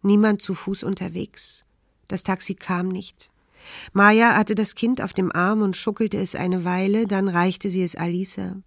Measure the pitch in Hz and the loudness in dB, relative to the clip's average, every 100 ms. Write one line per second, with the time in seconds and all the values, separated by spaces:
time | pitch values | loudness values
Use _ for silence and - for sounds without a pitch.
0 | 202 208 214 208 - 185 - 196 - 190 | 6 6 6 2 -2 -6 -6 -6 -4 -6
1 | 185 170 - - - - _ _ _ _ | -6 -8 -10 -8 -10 -10 _ _ _ _
2 | _ 185 - 185 - 185 - 180 185 185 | _ -6 -4 -2 -2 -4 -4 -2 -2 -4
3 | - _ - _ _ _ - - - 196 | -10 _ -20 _ _ _ -20 -16 -4 4
4 | 208 220 233 208 214 214 214 - 233 254 | 6 8 6 4 2 0 0 0 0 0
5 | 180 - 185 165 180 220 202 185 - 208 | -4 -2 -2 0 0 2 0 0 -4 -2
6 | 220 - 190 - 180 185 175 180 190 208 | -2 -2 -2 -2 0 0 0 0 2 2
7 | 226 196 196 175 180 185 208 185 175 - | 2 0 0 2 0 0 -2 0 0 -2
8 | 170 175 190 - 185 190 | -2 -2 -4 -6 -8 -10